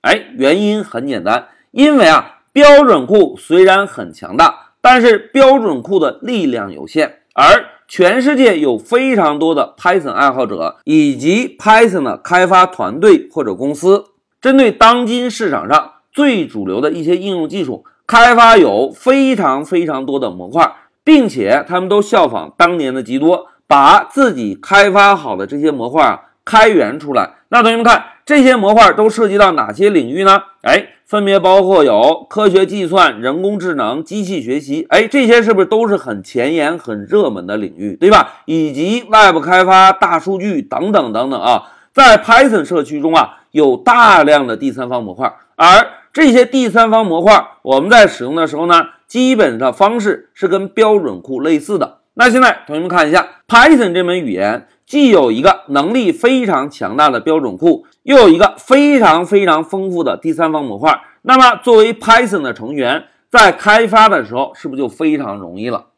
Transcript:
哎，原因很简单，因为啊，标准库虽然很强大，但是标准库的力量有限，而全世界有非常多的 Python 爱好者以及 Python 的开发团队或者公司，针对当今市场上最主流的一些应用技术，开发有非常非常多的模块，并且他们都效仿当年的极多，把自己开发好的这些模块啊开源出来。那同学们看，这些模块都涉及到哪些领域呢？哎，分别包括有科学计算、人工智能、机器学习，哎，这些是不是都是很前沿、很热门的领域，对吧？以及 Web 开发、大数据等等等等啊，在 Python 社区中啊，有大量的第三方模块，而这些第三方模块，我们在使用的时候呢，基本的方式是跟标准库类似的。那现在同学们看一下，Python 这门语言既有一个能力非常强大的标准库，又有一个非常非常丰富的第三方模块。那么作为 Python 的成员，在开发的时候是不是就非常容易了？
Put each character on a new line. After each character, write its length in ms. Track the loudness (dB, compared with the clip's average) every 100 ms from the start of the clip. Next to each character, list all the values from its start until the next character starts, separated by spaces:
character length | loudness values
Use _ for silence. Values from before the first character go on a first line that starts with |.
哎， 240 | -2 -4 -6 -4
原 260 | -2 0
因 220 | -2 -4
很 240 | -8 -10 -8
简 160 | -6
单， 240 | -4 -4 -6 _ _
因 240 | 0 2 4
为 100 | 4
啊， 300 | 2 -2 _ _
标 320 | 2 6 6
准 200 | 6 0
库 300 | 2 0 0 -4
虽 280 | -2 2
然 200 | 4 2
很 280 | -2 -12 -18
强 240 | -18 -10 0
大， 400 | 0 0 _ _
但 220 | 2 4
是 160 | 4 2
标 400 | -2 2 4 4
准 240 | 0 -6
库 160 | -4 -2
的 220 | -2 -6
力 240 | -8 -4 -4
量 260 | -6 -10
有 140 | -14 -8
限， 300 | -4 -4 _ _
而 300 | 0 4 4 0 _ _
全 340 | -2 0 0
世 140 | -2 2
界 240 | 2 2
有 180 | -2 -4
非 380 | -4 -4 -2 -2
常 240 | -2 -2
多 160 | -2 -2
的 180 | -4 _
Python 360 | -2 -2 -4
爱 180 | -2 -2
好 160 | -2 -6
者 300 | -6 -8 -10
以 320 | -2 0 0 -2
及 400 | -2 -2 -4 -6
Python 460 | 2 4 2 0
的 120 | -6 -8
开 300 | -2 0 2
发 180 | 2
团 360 | 2 -2 -8 0
队 280 | 2 2 0
或 100 | -8
者 100 | -8
公 220 | -6 -8
司， 300 | -4 0 0 -2 _ _ _
针 160 | 0 2
对 140 | 2
当 340 | 2 2 2
今 240 | -4 -6 -6
市 220 | -6 -6
场 180 | -6 -2
上 260 | -2 -2 _ _
最 340 | -2 0 0 -6
主 180 | -8
流 160 | -6 -4
的 120 | -4
一 100 | -4
些 140 | -4 -4
应 200 | -4 -8
用 120 | -8
技 160 | -8
术， 200 | -10 -10 _ _ -2
开 300 | 2 4 6
发 200 | 6 6
有 320 | 4 0 -4
非 420 | -4 -2 0 0
常 300 | 0 -2 -4
非 200 | -4 -6
常 220 | -4 -8 -6
多 140 | -6
的 100 | -6
模 180 | -10 -8
块， 280 | -2 -2 -4 _ _
并 260 | 2 2 2
且 360 | -4 0 -2 -2
他 140 | -6
们 80 | -2
都 120 | -2
效 280 | 0 0 0
仿 260 | -4 -12 -2
当 220 | -2 -2
年 160 | -6
的 80 | -8
极 160 | -8 -4
多， 300 | -2 -2 -6 _ _
把 380 | 4 6 4
自 300 | 0 -2 -2
己 200 | -2 -10
开 360 | -10 -2 0 2
发 260 | 2 2 0
好 180 | -4
的 120 | -10 -8
这 120 | -4
些 120 | -4
模 180 | -4 -6
块 140 | -2
啊 160 | -2 -2 _ _
开 240 | -2 2 4
源 320 | 2 -2 -6
出 140 | -6
来。 220 | -4 -4 _ _
那 140 | 0
同 80 | 0
学 60 | 0
们 80 |
看， 200 | 0 0 -2 _ -2
这 160 | 2
些 140 | 4 2
模 180 | 2
块 180 | 4 4
都 160 | 4 -2
涉 200 | 0 -2
及 100 | 2
到 140 | 0
哪 200 | 0 -6
些 160 | -2 0
领 220 | 0 -4
域 140 | -2
呢？ 180 | 2 2 0 _
哎， 260 | -2 -2 -4 _ _
分 180 | -4
别 140 | 0 0
包 240 | 2 2
括 220 | 2 2
有 420 | 2 2 2 0 -8
科 200 | -2 0
学 180 | 2 -2
计 200 | -6 -4
算、 340 | 0 0 -2
人 220 | -8 -6
工 160 | -6 -6
智 160 | -8
能、 280 | -6 -6 -6
机 220 | -10 -10
器 180 | -8 -8
学 160 | -6 -8
习， 240 | -6 -10 -2
哎， 160 | -2 0
这 200 | 0 2
些 140 | 2
是 140 | 2
不 60 | 0
是 60 | 0
都 220 | -2 -2
是 80 | -4
很 260 | -6 -12
前 300 | -8 -6 -4
沿、 240 | -2 -4 -6
很 280 | -10 -12
热 260 | -4 -2 -2
门 160 | -6 -10
的 100 | -8
领 180 | -8 -10
域， 200 | -12 -2
对 140 | 2
吧？ 320 | 2 0 -10
以 280 | -8 -6 -6
及 320 | -6 -6 -6 0
Web 300 | 2 4 2
开 260 | 0 0
发、 280 | 4 6 4
大 260 | 2 -2 -2
数 180 | -4 -6
据 240 | -6 -6
等 300 | -8 -8 -2
等 220 | -2 -2
等 180 | -6 -6
等 100 | -4
啊， 300 | -2 -2 -4 _ _
在 260 | 2 4 4
Python 460 | 2 2 2 0
社 180 | -4 -6
区 180 | -6 -6
中 140 | -2
啊， 240 | 0 -2 _ _
有 240 | 0 0 0
大 480 | 0 4 4 4
量 220 | 4 2 0
的 100 | -6
第 160 | -8
三 160 | -8 -8
方 140 | -8
模 120 | -10
块， 180 | -8 -10 -10 _
而 320 | 0 4 4 2 -10 _
这 200 | 0 2
些 120 | 4
第 240 | 2 -2 -2
三 220 | 0 0
方 160 | 0 -2
模 160 | 0
块， 280 | 2 2 0 _
我 180 | -2 -2
们 80 | 4
在 180 | 4 4
使 180 | 0
用 100 | -8
的 140 | -4 -4
时 80 | -4
候 100 | 0
呢， 220 | 0 0 _ _
基 300 | -2 0 2
本 200 | 0 0
的 160 | -4
方 280 | 0 -2 0
式 300 | -4 -6 _
是 140 | _ -4
跟 200 | -4 -6
标 300 | -2 0 0
准 240 | -2 -10
库 180 | -12 -8
类 180 | -4 -4
似 180 | -4 -6
的。 200 | -6 _ _
那 140 | -2 0
现 140 | 2
在 160 | 0 0 -10
同 100 | -10
学 40 |
们 80 | -4
看 200 | -2 0
一 40 |
下， 140 | 0 -2 _ _
Python 440 | 4 6 4 2
这 120 | -2
门 160 | -4 -4
语 120 | -6
言 360 | -4 -4 -6 _ _ _
既 220 | 0 4
有 240 | 4 2
一 100 | 2
个 200 | 0 0 -4
能 240 | -4 -2
力 200 | -2 -2
非 340 | -2 -2 0 -2
常 240 | -4 -6
强 260 | -10 -8 -2
大 140 | 0
的 80 | 0
标 220 | -4 -4
准 160 | -4 -2
库， 300 | -2 -2 _ _
又 120 | 2 4
有 120 | 6
一 100 | 4
个 160 | 2 -2
非 440 | 0 2 2 2
常 260 | 2 0 0
非 180 | 0
常 200 | 0 -2
丰 260 | -4 -8 -6
富 140 | -6
的 120 | -6 -6
第 160 | -8
三 200 | -4 -4
方 120 | -4
模 140 | -8 -4
块。 180 | -2 -2 -6 _
那 140 | -2 2
么 200 | 4 2
作 220 | 2 2
为 140 | 2
Python 500 | -2 0 2 2 -6
的 120 | -8
成 180 | -10 -10
员， 340 | -6 -4 -4 -8 _ _
在 220 | 2 2
开 380 | 2 0 2 2
发 200 | 2 4
的 160 | 2
时 80 | -4 -8
候 160 | -8
是 140 | -10 -14
不 80 | -8
是 60 |
就 60 | -8
非 300 | -4 -4 -4
常 200 | -8 -12
容 200 | -14 -12
易 100 | -8
了？ 180 | -10 _